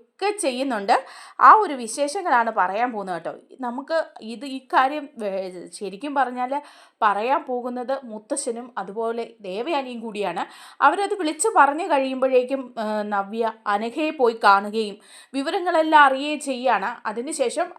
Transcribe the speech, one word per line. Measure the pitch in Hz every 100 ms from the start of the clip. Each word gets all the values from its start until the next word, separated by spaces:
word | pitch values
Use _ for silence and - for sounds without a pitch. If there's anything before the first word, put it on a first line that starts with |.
| _
ഒക്കെ | - 392 415
ചെയ്യുന്നുണ്ട്. | 311 247 269 226 202 277 539 - - -
ആ | 262 427
ഒരു | 392
വിശേഷങ്ങളാണ് | 269 233 285 285 392 359 247 226 220
പറയാൻ | 180 196 254
പോകുന്നത് | 220 190 170
കേട്ടോ. | 165 - - -
നമുക്ക് | 254 247 277 320 320 - 220
ഇത് | 233 277
ഈ | 262 262
കാര്യം, | 339 269 302 277 - 214
ഏ, | 190 190 180 170 -
ശരിക്കും | 196 190 294
പറഞ്ഞാൽ | 277 247 247 247 269 285 - - -
പറയാൻ | 220 196 226 302
പോകുന്നത് | 302 247 247 247 240 269 254
മുത്തശ്ശനും | 214 - 294 - 233 247 220
അതുപോലെ | 190 202 226 233 233 - 202
ദേവയാനിയും | 185 254 302 254 240
കൂടിയാണ്. | 226 202 190 175 277 - - - 277
അവരത് | 359 403 403
വിളിച്ചു | 311 311 440 285
പറഞ്ഞു | 277 294 359
കഴിയുമ്പോഴേക്കും, | 285 269 262 269 262 247 269 247 240
ഏ, | 214 214 208
നവ്യ | 202 196 226 226 226 -
അനഘയെ | 202 226 233 311 311
പോയി | 247 226
കാണുകയും | 220 196 208 220 208 196 - - -
വിവരങ്ങളെല്ലാം | 269 277 381 349 339 320 311 285
അറിയുകയും | 269 294 302 -
ചെയ്യാണ്. | 247 254 214 190 233 -
അതിനുശേഷം | 208 262 302 240 240 349